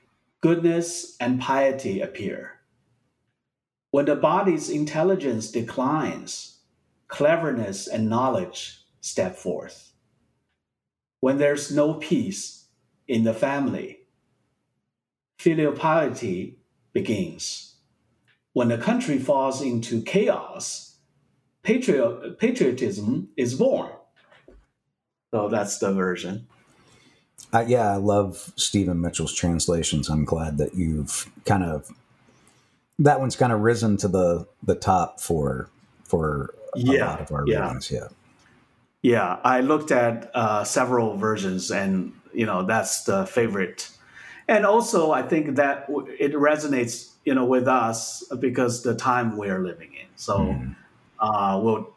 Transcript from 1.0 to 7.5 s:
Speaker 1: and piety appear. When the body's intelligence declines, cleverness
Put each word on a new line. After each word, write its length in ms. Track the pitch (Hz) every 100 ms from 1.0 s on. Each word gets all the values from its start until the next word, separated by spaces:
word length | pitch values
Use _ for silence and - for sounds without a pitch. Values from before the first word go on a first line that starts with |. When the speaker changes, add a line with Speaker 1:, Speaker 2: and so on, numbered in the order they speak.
| - -
Speaker 1:
and 220 | 123 127
piety 640 | 127 135 135 - 120 98
appear. 580 | - - 98 - - - _ _ _ _ _ _ _ _ _ _ _ _ _
When 140 | 139
the 100 | 143 143
body's 520 | 156 180 196 156 -
intelligence 840 | 151 151 156 175 190 139 113 107
declines, 1080 | 120 107 - 131 156 120 80 - - - - _ _ _ _ _
cleverness 800 | - 147 165 160